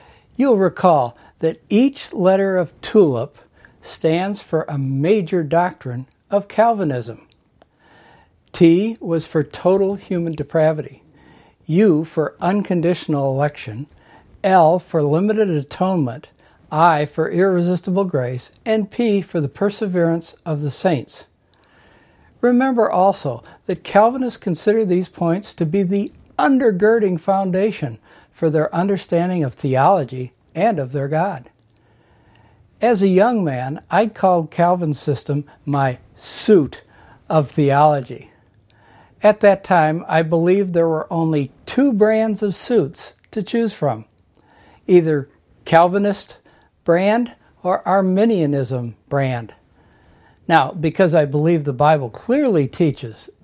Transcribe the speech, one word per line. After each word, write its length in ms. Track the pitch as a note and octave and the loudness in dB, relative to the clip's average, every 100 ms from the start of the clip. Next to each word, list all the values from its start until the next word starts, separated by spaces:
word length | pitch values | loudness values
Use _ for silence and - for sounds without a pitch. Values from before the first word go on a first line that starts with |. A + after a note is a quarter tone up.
| _ _ _ - | _ _ _ -2
You'll 200 | C#4 G#3+ | 2 4
recall 640 | F#3 - F#3 D3+ A#2+ - - - | 2 2 4 4 2 -6 -20 -6
that 200 | D#3+ D#3+ - | -4 -4 -2
each 440 | G3+ C4+ C#4 - | 2 2 0 -10
letter 440 | - F3+ F#3+ G3 F#3 | -2 2 2 2 -2
of 240 | D#3+ - | -4 -8
tulip 560 | - A3 E3+ A#2+ B2 _ _ _ _ _ | 0 4 4 2 -6 _ _ _ _ _
stands 600 | - - D#3+ E3 F#3+ G3+ | -18 -4 -2 0 -2 -8
for 240 | - D#3+ - | -6 -6 -4
a 80 | C#3+ | -6
major 680 | C3 C3+ D#3 G#3+ E3 F3+ | -4 -2 0 0 0 -4
doctrine 640 | D3+ E3 F3+ - - A#2+ C3+ _ - | -2 -2 -2 -6 -10 -10 -12 _ -4
of 180 | G3+ G3 | -4 -2
Calvinism. 800 | - A3+ A3 E3+ B2+ A2+ G#2+ _ _ _ _ _ _ _ _ _ _ _ _ _ | 0 2 2 -2 -4 -8 -14 _ _ _ _ _ _ _ _ _ _ _ _ _
T 460 | - E3 E3+ G#3+ A3+ | 4 4 4 0 -4
was 260 | E3+ E3 - | -4 -4 -2
for 160 | D#3+ | -4
total 520 | C#3+ - F3+ F#3+ G3 | -4 -2 0 2 0
human 400 | G3 - F3+ E3+ | -4 -6 -6 -6
depravity, 680 | D3+ D3 E3 D#3 D#3 - - _ _ _ - _ _ | -8 -4 0 0 0 -8 -16 _ _ _ -20 _ _
U 400 | - E3 G#3+ D3+ | -2 2 4 2
for 320 | D#3+ - D3 - | 0 -4 -4 -4
unconditional 880 | F3 G3+ F#3+ F3+ E3 F3+ - D3 C#3 | -2 -2 -2 0 0 -2 -2 -2 -2
election, 540 | C3+ D3 D3 - G#2+ D3 _ _ - _ - | -2 -4 -4 -14 -14 -14 _ _ -20 _ -6
L 340 | G3 F#3+ D#3 F3+ | 2 4 6 2
for 240 | - E3 | -2 -2
limited 460 | D3 D#3 G#3 G#3+ G3+ | 0 0 0 0 0
atonement, 840 | D#3 C3 - F#3 F#3 C3 A2+ - _ _ _ - | -2 -4 -4 -2 0 -2 -6 -16 _ _ _ -6
I 360 | D3+ E3+ D3+ D3 | 2 2 2 -2
for 240 | - D#3+ | -4 -2
irresistible 760 | E3+ G3 F3+ F3 F3+ - F#3 | 0 0 0 0 -2 -2 -2
grace, 460 | F#3+ C#3+ B2 B2+ - _ A3+ | -2 -2 -4 -8 -12 _ -4
and 240 | A3 G#3 | -2 -2
P 320 | - A#3+ G3+ | -2 0 0
for 180 | E3+ E3+ | -2 -4
the 80 | C#3+ | -4
perseverance 840 | - G3+ G3+ G#3 F3+ E3+ E3 E3 - | -2 -4 -4 -4 0 0 -2 -6 -14
of 160 | E3+ D3 | -8 -6
the 100 | D3 | -6
saints. 540 | - F#3 C#3+ G#2+ - - _ _ _ _ _ _ _ _ _ _ _ | -4 -2 -2 -6 -16 -20 _ _ _ _ _ _ _ _ _ _ _
Remember 480 | A#3+ B3 C4 A#3 G#3+ | 0 2 2 0 0
also 520 | F3+ F#3+ G3 C#3+ A#2 - - | 2 2 0 -4 -8 -14 -14
that 180 | - F3+ | -8 -8
Calvinists 540 | - G3+ A3 B3+ B3+ - | 0 4 4 2 -6 -6
consider 480 | - D#3+ - A3 | -6 -4 0 0
these 240 | G#3+ F3+ F3+ | 2 0 -2
points 460 | - E3+ F3+ - | -4 -2 -2 -4
to 100 | - | -6
be 180 | E3 G3 | -2 -2
the 300 | F3+ G3+ G#3 - _ - | 0 -2 -4 -10 _ -2
undergirding 800 | D4+ C4+ B3 F3+ G#3 A#3 G#3 E3+ | 2 2 2 2 2 2 0 -2
foundation 800 | - G3 G3 F3+ G#3+ - C#3 A2 _ _ _ | -2 -2 -2 -2 -2 -4 -8 -10 _ _ _
for 200 | - E3 | -4 -2
their 240 | D3+ D3+ | 0 -2
understanding 680 | E3 G3 F#3+ - E3+ F3+ F3+ | -2 -2 -2 -2 -2 0 -2
of 120 | C#3 | -4
theology 800 | - C#3+ C3 D3 F#3+ B2+ B2+ B2+ _ _ | -4 -2 2 4 2 0 -8 -12 _ _
and 240 | D#3+ G3+ E3+ | -2 -2 -2
of 140 | B2+ | -4
their 160 | C#3 C#3 | -6 -4
God. 400 | D#3 F3 F2 - _ _ _ _ _ _ _ _ _ _ _ _ - | -2 -4 -6 -14 _ _ _ _ _ _ _ _ _ _ _ _ -2
As 200 | A#3 G#3+ | 0 2
a 60 | G3 | 4
young 360 | F#3 A3 A#3 | 4 4 2
man, 400 | F3 B2+ C3 D3+ - | -2 -4 -6 -10 -2
I 160 | F3 A3 | 0 0
called 440 | - F#3+ F3 D#3 | 0 2 2 0
Calvin's 480 | - E3+ F3+ E3 C#3 | 0 0 0 -2 -4
system 460 | - C#3 - C#3+ C#3+ _ - | -4 -4 -4 -6 -6 _ -4
my 320 | C#3+ C3+ A#2+ _ | -2 -2 -4 _
suit 680 | - - - - G3+ C3 - - _ - _ - | -20 -14 -4 4 4 4 -6 -20 _ -20 _ -2
of 220 | D#3+ C3+ | 0 0
theology. 800 | - C#3+ C#3 D3+ C#3+ B2 B2 - _ _ _ _ _ _ _ _ _ | 0 2 4 4 2 -6 -14 -20 _ _ _ _ _ _ _ _ _
At 180 | G#3+ G#3+ | 2 4
that 220 | G3+ F#3+ | 4 2
time, 400 | - F3+ D#3 D#3+ - | 2 2 2 -2 -2
I 140 | D#3+ | -2
believed 500 | E3 E3 E3+ G3 F#3+ | 0 0 2 2 0
there 160 | E3+ E3 | 0 0
were 180 | D#3 - | 0 -4
only 400 | E3+ D#3+ D#3 C3+ _ - | -2 0 0 -4 _ -6
two 260 | - C#4+ | 0 2
brands 500 | G#3+ G#3+ A3 A3 G3+ | 4 2 2 0 -2
of 120 | G#3 | -4
suits 600 | F3+ - A#3+ C#3 - - - _ | -6 -2 0 0 -6 -18 -20 _
to 100 | A3 | -10
choose 320 | F#3+ A#3 A3+ | -4 -2 -2
from, 320 | - D3 A2 G#2+ _ _ _ _ _ _ _ - | -2 -4 -4 -10 _ _ _ _ _ _ _ 2
either 420 | F3+ D#3+ D3+ C3 _ _ _ - | 4 4 0 -4 _ _ _ 2
Calvinist 720 | E3 F3+ F#3+ G3+ G3 - - _ _ _ _ | 4 4 2 -2 -4 -10 -18 _ _ _ _
brand 540 | - E3+ G3 A3+ A#3+ - _ _ | 0 0 2 0 -2 -8 _ _
or 240 | F3+ F#3+ - | -4 -4 0
Arminianism 1120 | F#3+ F#3+ F#3 A3+ G#3 D3 C#3+ B2+ C3 A#2+ G#2+ - | 0 2 2 2 2 0 -2 -4 -6 -8 -14 -6
brand. 420 | C#3+ C3+ B2 A2 - _ _ _ _ _ _ _ _ - | -4 -2 -4 -10 -18 _ _ _ _ _ _ _ _ 0
Now, 240 | E3 C3+ | 2 2
because 420 | E3+ D#3 D3+ F#3 | -2 -2 2 2
I 120 | E3 D3 | 2 2
believe 380 | D3 D#3 E3+ | 0 0 0
the 100 | C#3+ | -2
Bible 340 | B2+ D3 D#3 B2 | 0 2 2 -2
clearly 580 | - - C4+ C#4 F3+ C#3 | -8 -2 0 2 0 0
teaches 600 | - E3 - A#2 A2 - - | 0 0 -2 -8 -16 -20 -10